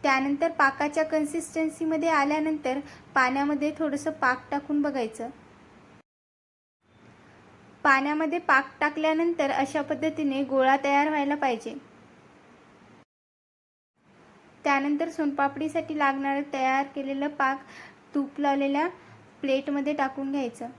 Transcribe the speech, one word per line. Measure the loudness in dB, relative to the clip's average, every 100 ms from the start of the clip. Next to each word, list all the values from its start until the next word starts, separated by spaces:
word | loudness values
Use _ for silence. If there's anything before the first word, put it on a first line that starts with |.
त्यानंतर | 2 2 2 0 0
पाकाच्या | 4 2 4 -2 0
कन्सिस्टन्सीमध्ये | 0 0 0 -4 -6 -2 -2 -2 -2 0 2
आल्यानंतर | 2 2 2 0 -2 -2 -4 -6 -16 -2 2
पाण्यामध्ये | 2 2 0 0 -2 -2
थोडंसं | -2 -2 -4
पाक | 0 0 0 -2
टाकून | -6 -2 0
बघायचं. | 0 -2 -4 -6 -12 -12 -20 -20 -20 -20 -20 -20 _ _ _ _ _ _ _ _ _ _ -20 -20 -20 -20 -20 -20 -20 -2
पाण्यामध्ये | 2 4 2 0 0 -2
पाक | 4 4 4 -2
टाकल्यानंतर | -2 2 0 2 2 2 0
अशा | 0 0 -2
पद्धतीने | -2 -2 -2 -2 -2 -2
गोळा | 0 2 4 4
तयार | 4 2 2
व्हायला | 0 0 0
पाहिजे. | 0 -2 -6 -12 -16 -20 -20 -20 -20 -20 -20 -20 -20 -20 -20 -20 _ _ _ _ _ _ _ _ _ _ _ _ -20 -20 -20 -6
त्यानंतर | 0 2 2 0 -2
सोनपापडीसाठी | -2 -2 2 0 0 -4 -4 -4 0
लागणारं | 2 2 -2 -2 -4
तयार | -2 0 2 -2
केलेलं | -6 -6 -4 -4
पाक | 0 0 0 -8 -20 -20 -20 -6 -4
तूप | -4 -2
लावलेल्या | 0 2 2 0 -2 -4 -20 -20 -20 -8
प्लेटमध्ये | -2 0 0 -2 -2
टाकून | 0 -2 -2 -4
घ्यायचं. | -2 -4 -6 -14